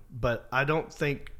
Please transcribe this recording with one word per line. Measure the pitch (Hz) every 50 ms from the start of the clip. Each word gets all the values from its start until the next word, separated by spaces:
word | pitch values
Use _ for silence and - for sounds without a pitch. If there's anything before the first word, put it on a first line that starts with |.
| - -
But | 147 117 123 123 117 - - - 123
I | 131 139
don't | 147 156 160 - - -
think, | - 160 147 139 - - - -